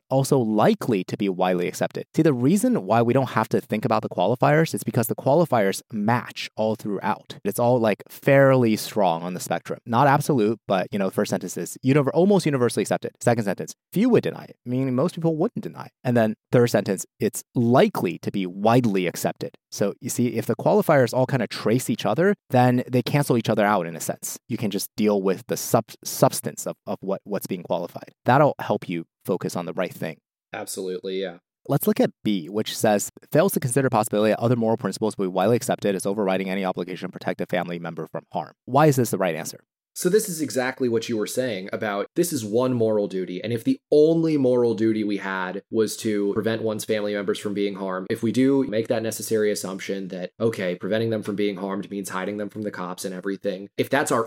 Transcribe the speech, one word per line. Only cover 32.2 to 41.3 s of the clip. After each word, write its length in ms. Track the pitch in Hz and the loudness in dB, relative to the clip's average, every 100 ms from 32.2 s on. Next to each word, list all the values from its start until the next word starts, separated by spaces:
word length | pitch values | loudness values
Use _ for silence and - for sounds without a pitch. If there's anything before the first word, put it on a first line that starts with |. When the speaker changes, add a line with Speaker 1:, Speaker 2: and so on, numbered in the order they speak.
Speaker 1:
B, 260 | - 101 76 | -2 -2 -2
which 280 | 104 107 - | -6 -6 -2
says, 320 | 110 104 - - - | 2 2 0 -10 -2
"Fails 220 | 143 190 | 2 2
to 60 | - | 0
consider 300 | 127 139 131 | -2 0 2
possibility 420 | 110 107 104 107 | 2 0 2 2
that 80 | 98 | 2
other 180 | 117 123 | 2 2
moral 200 | 113 113 | 0 0
principles 400 | 101 - 107 - | -2 -2 -4 -2
will 80 | 95 | -2
be 60 | |
widely 220 | 92 98 120 | 2 2 2
accepted 400 | - 95 104 95 | 0 -2 0 -2
as 100 | 101 | -2
overriding 440 | 101 95 95 95 | -2 0 0 -2
any 160 | 98 92 | -2 -2
obligation 420 | 92 90 87 92 | -4 -6 -8 -10
to 40 | |
protect 260 | - - 90 | -10 -10 -8
a 40 | 90 | -4
family 340 | 90 87 87 | -2 -2 -6
member 260 | 85 82 80 | -8 -10 -10
from 180 | 78 - | -12 -10
harm." 200 | 90 78 - - | -8 -8 -12 -2
Why 220 | 135 156 | 4 4
is 100 | 131 | 4
this 140 | 113 | 2
the 60 | 95 | 0
right 180 | 92 80 | -2 -2
answer? 260 | 80 - _ _ _ - | -8 -14 _ _ _ -6
Speaker 2:
So 140 | 180 | 0
this 180 | 214 214 | 0 0
is 140 | 160 | -4
exactly 480 | 139 120 127 - 127 | -4 -2 -4 -2 0
what 180 | 113 113 | 0 -2
you 100 | 110 | -4
were 100 | |
saying 420 | 104 | -4